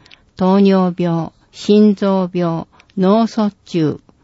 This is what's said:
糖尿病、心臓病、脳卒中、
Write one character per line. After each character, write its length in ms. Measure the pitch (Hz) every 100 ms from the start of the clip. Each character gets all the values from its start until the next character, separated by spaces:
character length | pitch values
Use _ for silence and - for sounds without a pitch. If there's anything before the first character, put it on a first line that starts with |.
| _ _ _ -
糖 220 | 185 196
尿 320 | 196 190 180 175
病、 320 | 175 165 160 _ _
心 420 | - - 208 214
臓 380 | 190 202 190 180
病、 320 | 180 170 165 - _ _ -
脳 300 | 185 220 220
卒 280 | - 208 _ -
中、 340 | 175 151 - _ _